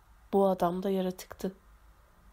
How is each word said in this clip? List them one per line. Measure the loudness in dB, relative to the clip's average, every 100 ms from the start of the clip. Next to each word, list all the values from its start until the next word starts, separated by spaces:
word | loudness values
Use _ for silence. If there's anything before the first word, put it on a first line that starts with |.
| _ _ -2
Bu | 2 4
adam | 2 0 0
da | -2
yaratıktı. | -2 -2 -6 -14 -10 -8 -10 -18 -20 -20 -20 _ _ -20